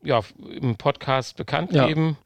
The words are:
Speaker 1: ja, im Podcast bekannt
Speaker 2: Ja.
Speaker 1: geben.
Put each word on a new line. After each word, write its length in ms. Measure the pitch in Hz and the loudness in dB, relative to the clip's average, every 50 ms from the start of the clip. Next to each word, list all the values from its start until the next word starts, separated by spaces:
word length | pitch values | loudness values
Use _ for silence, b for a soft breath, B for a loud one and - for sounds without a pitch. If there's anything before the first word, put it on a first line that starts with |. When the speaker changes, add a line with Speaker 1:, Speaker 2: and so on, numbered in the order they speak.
| - | -2
Speaker 1:
ja, 180 | 151 127 113 104 - - - - - | 0 0 0 0 -2 -12 -20 -18 -14
im 260 | - - 139 123 110 | -8 -4 -2 -2 -2
Podcast 600 | - - 143 - - - 139 131 131 123 - - | 0 -2 -2 -2 -2 -2 -2 -2 -2 -2 -6 -10
bekannt 340 | - 113 - 147 156 170 180 180 | -12 -8 -4 -2 -2 -2 2 4
Speaker 2:
Ja. 140 | 147 131 | 4 4
Speaker 1:
geben. 300 | 131 156 156 160 160 147 - _ | 4 4 2 2 0 0 -4 _